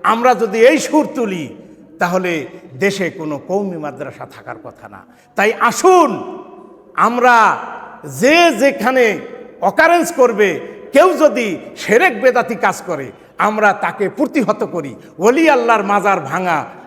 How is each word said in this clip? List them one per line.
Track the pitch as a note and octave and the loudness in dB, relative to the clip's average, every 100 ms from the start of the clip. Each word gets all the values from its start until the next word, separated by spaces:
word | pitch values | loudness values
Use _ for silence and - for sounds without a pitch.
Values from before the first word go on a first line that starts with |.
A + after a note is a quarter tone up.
আমরা | G3 A3+ B3 | 0 2 2
যদি | A3 A3 A3 A#3+ | 2 -2 4 4
এই | D4+ | 4
সুর | - D4+ A#3+ | 0 0 0
তুলি, | - A3 F#3 B2+ - - - - - | -4 -4 -6 -10 -14 -20 -20 -20 -6
তাহলে | F3 F#3 F3+ E3 C3 - - B2+ | -2 -2 -2 -4 -8 -16 -20 -4
দেশে | G3 G3 E3+ | -2 -2 -6
কোনো | - D#3 C#3+ - | -6 -10 -10 -6
কওমি | F#3+ G3+ E3+ | -6 -6 -8
মাদ্রাসা | D3+ C#3 C#3 - A#2+ | -10 -12 -14 -14 -20
থাকার | - A2 A2+ | -18 -18 -16
কথা | B2 - G#2+ | -18 -20 -20
না। | G2 - _ _ - | -20 -20 _ _ -2
তাই | G#3 A3 | 0 2
আসুন, | A#3 - F4+ F4+ D4+ F#3+ - - - - - - _ - | -2 2 4 6 4 -2 -10 -16 -18 -20 -20 -20 _ -2
আমরা | G3+ B3 B3 A#3 G#3 B2 - - - - D3+ C3 | 0 2 4 6 4 0 -8 -16 -18 -18 -14 0
যে | A#3+ E4 E4+ G#3 | 2 4 4 4
যেখানে | C#4 - A3 C4 A3+ E3+ - - - - | 0 0 -2 2 0 0 -10 -18 -20 -4
অকারেন্স | F#3+ F#3+ D#4+ F4 E4 | -2 2 4 4 0
করবে, | - B3 G#3 G3+ C#3+ - - - | 2 2 2 0 -2 -10 -18 0
কেউ | C4+ F4+ D4 | 4 4 4
যদি | D4+ A#3 A3 D#3 - - | 2 2 -4 -6 -12 -14
শিরক | - G#3+ F#4 G#3+ | 0 2 2 2
বেদাতি | B3+ A#3+ A3+ G#3 | 0 0 -4 -2
কাজ | G3+ - - | -2 -4 -8
করে, | D#3 C3 - _ - | -8 -10 -16 _ -4
আমরা | F#3+ G#3+ G#3+ G3 | -2 2 0 0
তাকে | F3 - F#3+ F#3+ | -6 -4 -6 -2
প্রতিহত | C#4+ - G3+ - G3 | -2 -2 -2 -4 -4
করি। | F3 C#3+ G#2 - - | -6 -10 -14 -20 0
ওলি | G3+ C4+ E4 | 0 4 2
আল্লাহর | C4+ A#3 A3 | 2 2 0
মাজার | G3 G3+ G3+ F#3 | 0 0 0 -2
ভাঙা | C3+ E3 F3+ D#3 A2+ - | -4 -6 -2 -4 -6 -16